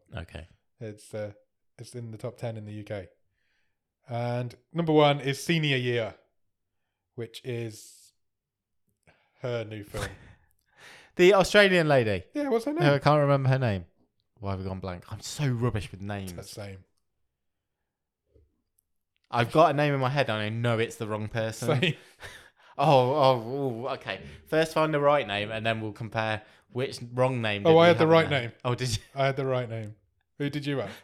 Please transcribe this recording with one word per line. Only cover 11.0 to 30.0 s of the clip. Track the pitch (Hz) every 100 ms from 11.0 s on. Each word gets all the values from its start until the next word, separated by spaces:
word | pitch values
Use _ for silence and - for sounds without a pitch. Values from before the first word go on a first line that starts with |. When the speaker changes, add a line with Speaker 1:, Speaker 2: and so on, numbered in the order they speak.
| - -
Speaker 1:
The | 180
Australian | 196 170 208 196 180 151
lady. | 139 107 95 - 294
Speaker 2:
Yeah, | 285
what's | 233 285
her |
Speaker 1:
No, | 311
Speaker 2:
name? | 147
Speaker 1:
I | 143
can't | 143 151
remember | 143 139 131
her | 135
name. | 123 95 82 _ _ _ _ -
Why | 98
have | 95
we | 95
gone | 95
blank? | 92 87 -
I'm | 104
so | - - 143
rubbish | 120 120 107 -
with | 92
names. | 101 101 95
Speaker 2:
That's | - -
same. | - 101 95 _ _ _ _ _ _ _ _ _ _ _ _ _ _ _ _ _ _ _ _ _ _ _ _ -
Speaker 1:
I've | 120 113
got | 156 165
a |
name | 139 147
in | 139
my | 127
head | 143 123
and | 107
I | 107
know | 113 120 113
it's | 117 -
the | 110
wrong | 107 107
person. | 117 110 - 120 131
Speaker 2:
Same. | 180 -
Speaker 1:
<laughs> | - - - - - _ - -
Oh, | 143 135 123
oh, | 151 135 123 113
ooh, | 139 139 113 127
okay. | 135 117 95 - - -
First | 156 160
find | 160 156
the | 151
right | 143 147 104
name | 101 104
and | 110 113
then | 110
we'll | 107
compare | 101 107 113 110 107 - _ _
which | 123 127 - 120
wrong | 123 131 123
name | 110 101 165
Speaker 2:
Oh, |
Speaker 1:
did | 160
Speaker 2:
I |
Speaker 1:
we | 170
Speaker 2:
had | 170
the |
Speaker 1:
have | 160
in |
Speaker 2:
right | 165 156
Speaker 1:
there. | 139
Speaker 2:
name. | 117 -
Speaker 1:
Oh, | 127
did | 123 123 107
you? | -
Speaker 2:
I | 139 135
had | 135
the | 135
right | 127 117
name. | 113 107 -